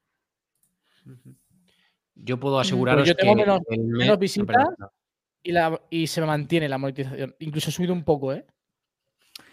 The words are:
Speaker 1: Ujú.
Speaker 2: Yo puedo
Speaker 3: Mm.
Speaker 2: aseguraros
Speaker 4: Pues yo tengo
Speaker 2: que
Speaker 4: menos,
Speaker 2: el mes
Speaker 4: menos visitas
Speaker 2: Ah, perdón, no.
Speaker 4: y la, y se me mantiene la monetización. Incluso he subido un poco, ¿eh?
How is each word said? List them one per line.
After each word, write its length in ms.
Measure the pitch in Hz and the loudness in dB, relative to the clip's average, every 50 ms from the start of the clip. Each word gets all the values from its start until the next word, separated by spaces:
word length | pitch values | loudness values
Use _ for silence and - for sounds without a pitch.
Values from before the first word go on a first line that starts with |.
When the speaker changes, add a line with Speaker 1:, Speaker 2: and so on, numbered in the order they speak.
| _ _ _ _ _ _ _ _ _ _ _ _ _ _ _ _ _ _ _ _ _ | _ _ _ _ _ _ _ _ _ _ _ _ _ _ _ _ _ _ _ _ _
Speaker 1:
Ujú. 280 | 131 131 123 _ 127 131 _ _ _ _ _ _ _ _ _ _ _ _ _ _ _ _ | -20 -20 -20 _ -20 -20 _ _ _ _ _ _ _ _ _ _ _ _ _ _ _ _
Speaker 2:
Yo 260 | - - 120 127 123 | -14 -6 -6 -6 -4
puedo 160 | 139 139 139 | -2 0 0
Speaker 3:
Mm. 40 | 131 | 2
Speaker 2:
aseguraros 400 | 127 - 127 123 123 127 127 143 | 0 2 0 0 2 4 4 6
Speaker 4:
Pues 60 | 139 170 | 6 4
yo 80 | 170 | 4
tengo 180 | - - 202 214 | 4 6 6 6
Speaker 2:
que 40 | 208 | 6
Speaker 4:
menos, 180 | 208 202 196 180 175 - | 6 4 2 0 0 -2
Speaker 2:
el 100 | 113 113 | -4 -4
mes 180 | 113 117 117 120 | -2 -2 0 2
Speaker 4:
menos 200 | 143 196 208 180 | 4 4 4 4
visitas 380 | 196 180 - 202 202 185 - | 2 -2 -2 -2 -4 -2 0
Speaker 2:
Ah, 20 | 254 | 0
perdón, 140 | 285 349 359 - | 0 -2 -2 -8
no. 120 | 196 - _ _ _ _ _ _ _ _ _ _ | -16 -20 _ _ _ _ _ _ _ _ _ _
Speaker 4:
y 100 | - 175 | -8 -2
la, 280 | 175 170 165 160 160 - _ - | 0 0 0 0 -2 -6 _ -6
y 160 | 165 165 160 | -4 -4 -4
se 140 | 147 - 170 | -2 -2 -4
me 40 | 160 | -2
mantiene 420 | 156 151 151 143 - 170 165 151 139 | -2 -2 -2 -2 -2 -2 -2 0 -2
la 100 | 135 131 | -4 -4
monetización. 560 | 139 139 131 143 131 131 135 135 135 131 - - | -6 -6 -6 -8 -8 -8 -8 -10 -10 -10 -12 -12
Incluso 280 | 160 160 147 156 - 156 | -12 -8 -6 -6 -6 -6
he 40 | |
subido 200 | 139 175 180 175 | -4 -4 -2 -2
un 100 | 180 175 151 | -4 -2 0
poco, 280 | - 151 139 135 131 | 0 0 0 0 -4
¿eh? 140 | 139 214 - _ _ _ _ _ _ _ _ _ _ _ _ _ _ _ _ _ - - - _ | -6 -6 -10 _ _ _ _ _ _ _ _ _ _ _ _ _ _ _ _ _ -20 -20 -20 _